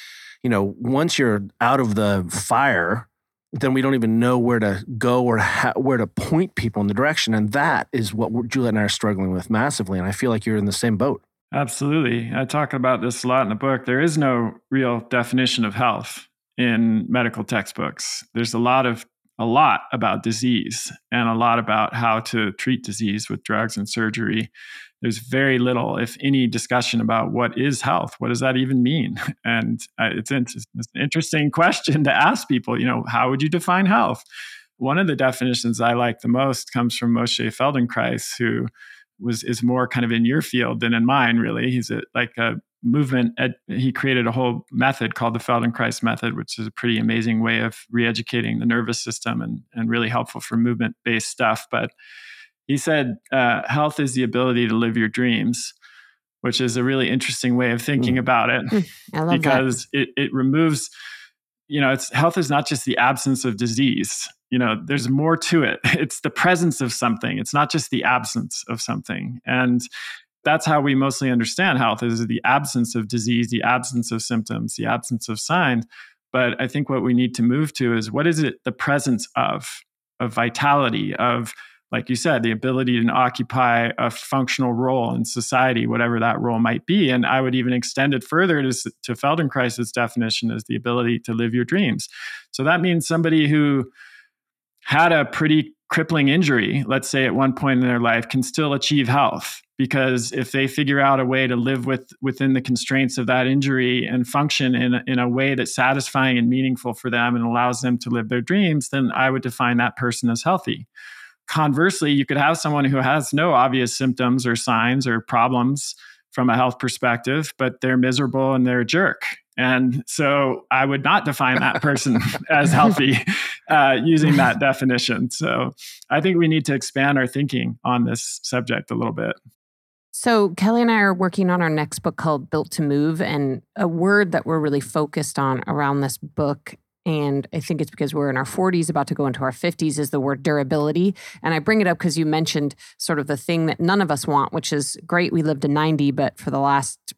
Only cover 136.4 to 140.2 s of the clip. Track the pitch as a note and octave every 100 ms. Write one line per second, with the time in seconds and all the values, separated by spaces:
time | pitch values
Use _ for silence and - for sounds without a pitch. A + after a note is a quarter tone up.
136.4 | C#3+ C#3+ - - _ _ F3 D#3 C#3+ C#3
137.4 | - D#3+ - E3 D3 - C#3+ D#3 C#3+ C3
138.4 | C3 - F#3 F3+ D#3+ D#3 C#3 - C#3 B2
139.4 | C3 A#2+ E3+ - D#3 D3 C#3+ D3